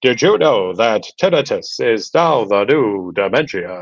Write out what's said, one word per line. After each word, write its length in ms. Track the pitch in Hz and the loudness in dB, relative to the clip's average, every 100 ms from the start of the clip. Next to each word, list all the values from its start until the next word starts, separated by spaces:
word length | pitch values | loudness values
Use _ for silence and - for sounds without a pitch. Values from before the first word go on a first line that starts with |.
Did 220 | 131 120 | 0 2
you 140 | 160 214 | 2 4
know 340 | 156 117 92 90 | 2 2 0 0
that 300 | 117 107 - - | 0 0 -4 -2
tinnitus 600 | 190 170 143 101 - - | 0 0 0 -4 -6 -4
is 320 | 127 113 95 | -2 -2 0
now 320 | 156 170 147 104 | 0 2 2 2
the 200 | 101 104 | 0 2
new 460 | 151 120 101 90 | 2 2 -2 -6
dementia? 680 | 87 98 117 - 98 87 92 | -2 0 0 -2 -6 -8 -10